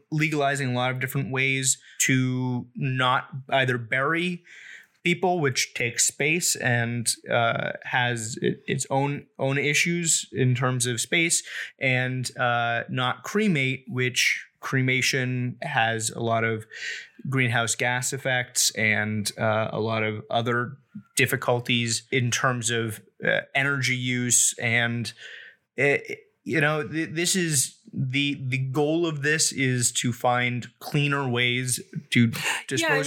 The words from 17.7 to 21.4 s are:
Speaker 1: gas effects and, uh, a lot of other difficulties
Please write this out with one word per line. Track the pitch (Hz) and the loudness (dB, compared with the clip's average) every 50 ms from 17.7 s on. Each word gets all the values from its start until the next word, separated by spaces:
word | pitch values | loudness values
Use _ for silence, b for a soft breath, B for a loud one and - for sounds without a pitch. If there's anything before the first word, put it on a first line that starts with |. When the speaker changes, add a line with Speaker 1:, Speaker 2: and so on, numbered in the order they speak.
| - | 0
Speaker 1:
gas | - 123 123 123 127 127 - 139 | -2 0 0 0 -2 -2 -4 -6
effects | 131 - 131 127 123 123 - - - - - | -4 -2 -2 0 0 -2 -2 -2 0 0 0
and, | - - 110 107 107 107 107 107 107 107 98 - - - | 0 2 2 2 2 2 0 -2 -2 -2 -4 -4 -4 0
uh, | 113 110 107 110 110 - | 0 2 2 2 0 -2
a | - 107 | -2 -2
lot | 107 110 110 110 107 | -2 -2 -2 0 -2
of | 110 107 - - - | -2 -4 -6 -6 -2
other | - 117 117 123 120 120 117 - - - _ _ - - - _ _ | -2 0 0 2 0 0 -2 -4 -8 -14 _ _ -18 -18 -18 _ _
difficulties | - 127 - 135 127 | 2 2 2 0 0